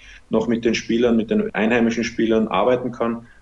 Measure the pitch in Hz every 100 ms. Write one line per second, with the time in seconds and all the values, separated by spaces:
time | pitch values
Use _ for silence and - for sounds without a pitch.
0 | - - - 110 117 117 117 107 - 117
1 | 120 113 107 107 104 92 113 120 117 117
2 | 113 - 110 110 110 92 117 123 127 -
3 | 117 117 - -